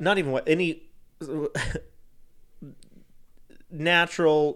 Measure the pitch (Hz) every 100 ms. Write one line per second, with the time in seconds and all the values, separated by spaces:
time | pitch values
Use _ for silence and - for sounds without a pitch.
0 | 170 196 147 131 - 160 175 160 - -
1 | - _ 151 156 147 151 - - - -
2 | - - - - - - 143 - - -
3 | - - - - - - - 160 165 175
4 | 170 - 160 151 147